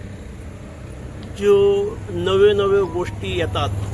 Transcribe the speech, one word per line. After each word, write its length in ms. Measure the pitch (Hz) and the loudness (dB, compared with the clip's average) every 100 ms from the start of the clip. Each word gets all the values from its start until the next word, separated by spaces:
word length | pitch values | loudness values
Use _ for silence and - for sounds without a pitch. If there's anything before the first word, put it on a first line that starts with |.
| - - - - - - - - - - - - - - | -14 -14 -14 -14 -14 -14 -16 -14 -14 -14 -12 -12 -12 -2
ज्यो 460 | 202 202 202 202 208 220 - | 4 6 6 4 0 -4 -6
नव्यो 420 | 175 180 190 208 | -4 0 6 6
नव्यो 340 | 202 196 202 185 | 6 4 2 2
गोश्टी 520 | 170 180 - 190 180 | -2 -4 -6 -6 -2
येतात, 300 | 156 160 139 - - | -2 0 -2 -2 -4